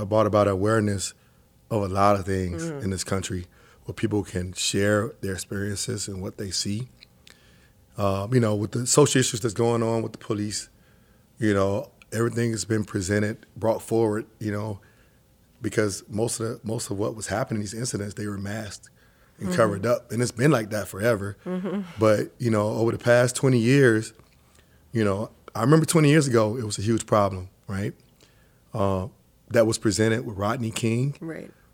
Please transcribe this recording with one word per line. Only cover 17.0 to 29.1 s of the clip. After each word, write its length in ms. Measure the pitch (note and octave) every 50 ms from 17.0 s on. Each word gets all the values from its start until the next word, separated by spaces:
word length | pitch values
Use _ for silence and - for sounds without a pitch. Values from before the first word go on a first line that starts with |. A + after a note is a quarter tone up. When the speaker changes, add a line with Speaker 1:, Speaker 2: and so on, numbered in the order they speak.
| G#2 B2 A#2+
Speaker 1:
was 100 | A2 G2
happening, 340 | - G2 G#2+ C3 - - G#2
these 140 | G#2 G2 A#2
incidents, 400 | A2+ B2 B2+ - G#2 G2+ G#2 G2+
they 120 | - G#2
were 120 | G#2 G2+ F#2+
masked 520 | G2 G2+ G#2 A2+ A2 G2+ - - - - _ _ _ _ _ _ _ _ _ -
and 100 | - F#3+
Speaker 2:
Mm-hmm. 80 | F3+
Speaker 1:
covered 300 | D3+ A2+ G#2+ G2+ G2+ G2
up. 240 | A#2 A#2+ A#2 - - G#2+
And 80 | A2+
it's 100 | B2 G#2+ -
been 180 | G#2+ B2 D#3
like 200 | D3+ A#2 A2 G2+
that 180 | G#2+ G#2 G2 -
forever. 480 | - F#2+ G#2 A#2+ A#2 G2 G2 G2+ G2+ _ -
Speaker 2:
Mm-hmm. 360 | F3+ F3+ F#3 F#3 G3 E3+ G#3 F#3+ F3 D#3+ G#2+
Speaker 1:
But, 340 | A2 A2 G#2+ G#2+ - - - -
you 120 | B2+ A#2
know, 200 | A2+ G#2+ G#2 G#2+
over 200 | A#2+ A#2+ A2+ A#2 A2+
the 60 | G2+
past 380 | - A#2+ A#2+ A#2+ B2 B2 -
twenty 220 | - - C3 C3 A#2+
years, 540 | A2 B2 C3+ C#3+ C3+ B2 A2 A2 A2 - - _ - _ _ _ _ _ _ _ _ _ _ _ _ _ -
you 120 | A2+ A2
know, 260 | G2+ F#2+ G2+ A2 - - _ - - -
I 60 | G#2
remember 260 | A2+ C3 D3+ D#3+ D#3+
twenty 220 | - - E3+ D#3 C#3+
years 160 | C#3+ D#3+ C#3+
ago, 300 | C#3 A#2 A#2 A2 G#2+ G#2+
it 80 | C3 A#2
was 120 | G#2+ G#2 -
a 40 | G2
huge 240 | A2 A2+ G#2+ -
problem, 420 | - - G#2+ G2+ F#2+ F#2 F#2 F#2 F#2+ _ _ _ -
right? 260 | G2 F#2+ G2+ - - _ _ _ _ _ - _ _ _ _ _ _ _ _ _ -
Uh, 340 | A2+ G2 G2 F#2+ F#2 F#2 -